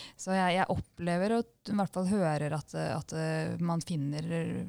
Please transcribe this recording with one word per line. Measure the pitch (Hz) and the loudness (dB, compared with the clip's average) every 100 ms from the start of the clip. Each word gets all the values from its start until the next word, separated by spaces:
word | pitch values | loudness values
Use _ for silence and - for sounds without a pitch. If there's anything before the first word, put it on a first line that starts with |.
| - - | -14 -10
så | - | -2
jeg, | 190 180 180 | 2 4 4
jeg | - | 2
opplever | - - - 170 175 196 233 | 0 -4 -4 0 2 2 2
og | 233 _ - | 0 _ -4
i | 208 | 0
hvert | 190 | 0
fall | 185 185 | 0 0
hører | 208 165 151 147 151 | 2 2 2 0 -2
at, | - 160 | -4 -4
at, | 156 - - | -2 -2 -4
eh, | 160 160 160 160 175 | -4 -2 0 -2 -2
man | 170 170 156 | 0 0 -2
finner | 165 139 147 160 165 165 180 | -2 -2 -2 -2 -2 -2 -4